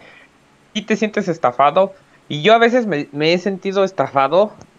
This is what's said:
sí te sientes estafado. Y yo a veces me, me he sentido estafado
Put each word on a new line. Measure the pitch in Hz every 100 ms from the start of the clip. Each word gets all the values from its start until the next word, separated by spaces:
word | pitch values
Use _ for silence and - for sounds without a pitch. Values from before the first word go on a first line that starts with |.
| - - _ _ _ _ _
sí | 214
te | 208 214
sientes | 214 214 175
estafado. | 160 123 - 143 175 190 - _ _ _
Y | 147
yo | 151
a | 226
veces | 233 247 214
me, | 147 -
me | 143 156
he | 180
sentido | 202 190 196 190
estafado | 190 - 135 139 135 170 214 - -